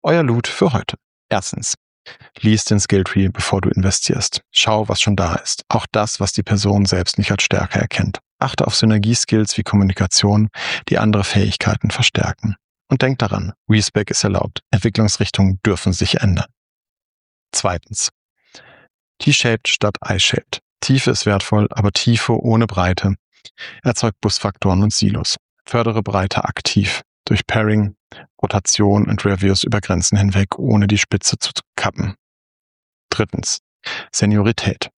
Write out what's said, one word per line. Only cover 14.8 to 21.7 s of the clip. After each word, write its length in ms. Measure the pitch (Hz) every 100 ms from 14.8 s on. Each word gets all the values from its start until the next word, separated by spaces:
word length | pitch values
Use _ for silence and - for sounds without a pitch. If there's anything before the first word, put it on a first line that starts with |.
| 113 101 107 - 98 - 98 95
dürfen 280 | 110 90 -
sich 260 | 90 90 -
ändern. 300 | 101 87 - _ _ _ _ _ _ _ _ _ _
Zweitens. 560 | - 98 87 _ - - _ _ _ _ - - - _ _ _ _
T-shaped 480 | - - 120 110 -
statt 300 | - 104 - -
I-shaped. 540 | 95 - - _ - _ _
Tiefe 300 | - 135 127
ist 160 | 120
wertvoll, 420 | 107 98 - 107 104